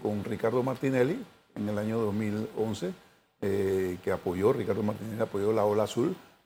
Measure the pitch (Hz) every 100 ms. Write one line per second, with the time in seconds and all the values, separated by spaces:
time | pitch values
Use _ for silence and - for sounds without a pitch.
0 | 107 104 95 98 113 123 127 131 135 131
1 | 131 233 214 - _ - 104 104 107 113
2 | 107 101 107 107 110 - 110 101 180 180
3 | - _ _ _ 101 98 95 95 92 90
4 | - 90 95 87 104 131 104 104 107 104
5 | 110 110 110 101 101 110 104 104 104 -
6 | 147 185 - _